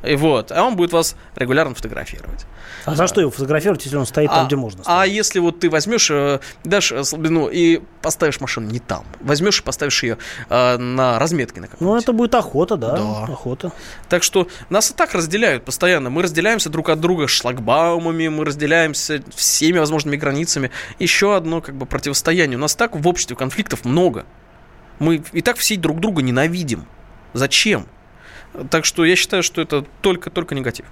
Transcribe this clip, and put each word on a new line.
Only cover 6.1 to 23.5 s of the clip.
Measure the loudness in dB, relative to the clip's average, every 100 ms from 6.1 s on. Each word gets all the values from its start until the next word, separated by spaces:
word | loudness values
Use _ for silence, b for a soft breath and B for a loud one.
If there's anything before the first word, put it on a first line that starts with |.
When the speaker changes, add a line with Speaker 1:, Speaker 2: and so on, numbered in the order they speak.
| 2 2 0 B B
Speaker 1:
дашь, | 0 2 2
э, | -2
слабину | -4 -2 0 2 2
и | 2 4 4 0 -8
поставишь | -6 0 0 0
машину | -6 -6 -6
не | -8
там, | -6 -8 -8 -10
возьмешь | -2 2 2 0
и |
поставишь | -2 -4 -2 -2
ее, | -2 -6 B B 0
э, | 2 4 2
на | 0 2 2 2
разметке | 0 0 -4 -8
на | -16
Speaker 2:
Ну, |
Speaker 1:
какой-нибудь. | -4 0 2
Speaker 2:
это | 2
будет | 2 2 2
охота, | 2 -2 0 0
да, | -2 -2
Speaker 1:
Да. | -2 -4 -8
Speaker 2:
охота. | -8 -8 -8 -8 -12 B B -2
Speaker 1:
Так | 0
что | 2 0 0 B B
нас | 0 0
и |
так | 0 -2
разделяют | 0 -2 0 2 0 -4
постоянно. | 0 2 2 0
Мы | 0
разделяемся | 0 2 0 0 -2
друг | -2 0
от | 2
друга | 2 2 2
шлагбаумами, | 0 -2 -2 2 4 4 2 0 0 -2
мы | 0 -2
разделяемся | -2 2 4 2 0 -4 -6 -6 -2
всеми | 0 4 4 4
возможными | 2 0 -2 -2
границами. | -2 -2 -2 -2 -4 B B -4
Еще | 0 2 4
одно, | 2 0 -4
как | -4 -10
бы, | -6
противостояние. | -6 -2 -2 0 2 2 0
У |
нас | -2
так | 0 -2 2
в | 0
обществе | 0 -4 -4
конфликтов | -4